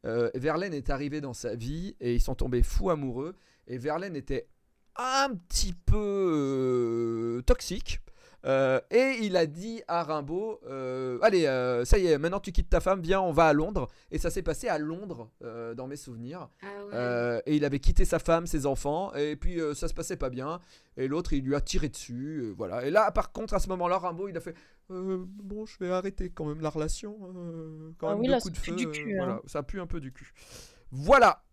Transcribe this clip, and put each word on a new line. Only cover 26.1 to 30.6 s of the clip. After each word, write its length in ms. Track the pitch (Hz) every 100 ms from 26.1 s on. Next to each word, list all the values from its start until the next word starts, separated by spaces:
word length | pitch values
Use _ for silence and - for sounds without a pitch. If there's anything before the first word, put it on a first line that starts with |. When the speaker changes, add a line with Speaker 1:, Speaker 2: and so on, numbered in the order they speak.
| 196 180
Speaker 1:
quand 160 | - 151
même 160 | 156
la 80 | 156
relation, 480 | 156 156 - 208 214 185 185
euh, 560 | 175 165 160 156 160 165
quand 100 | 160
Speaker 3:
Ah 40 |
Speaker 1:
même 80 | 208
Speaker 3:
oui, 60 | 247
Speaker 1:
deux 40 |
Speaker 3:
là, 60 | 262
Speaker 1:
coups 140 | 190 156
Speaker 3:
ça 40 |
Speaker 1:
de 40 | -
Speaker 3:
pue 40 |
Speaker 1:
feu, 40 | 170
Speaker 3:
du 80 | -
Speaker 1:
euh, 60 |
Speaker 3:
cul, 260 | - 233 190
Speaker 1:
voilà, 160 | 180
Speaker 3:
hein. 80 | - -
Speaker 1:
ça 160 | 147
pue 180 | 135 196
un 60 | 170
peu 120 | 170
du 140 | 131
cul. » 180 | - - - - -